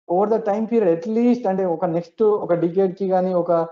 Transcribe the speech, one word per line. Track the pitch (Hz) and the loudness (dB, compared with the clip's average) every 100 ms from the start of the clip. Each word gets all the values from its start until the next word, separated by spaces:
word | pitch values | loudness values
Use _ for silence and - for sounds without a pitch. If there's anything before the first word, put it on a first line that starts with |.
| - | -4
over | 175 208 | -2 0
the | 220 208 | 0 -2
time | 208 220 | -4 -2
period, | 233 190 165 | 0 2 0
at | 220 | -2
least | 220 240 240 196 | 0 2 2 0
అంటే | 190 | -2
ఒక | 185 165 | -2 -2
next | 180 165 170 - | -2 -2 -4 0
ఒక | 220 208 165 | 2 2 0
decade | 170 170 180 190 | 0 0 0 0
కి | 180 190 | 0 -2
కానీ | 185 185 | 0 0
ఒక | 175 170 170 165 | 0 0 0 -2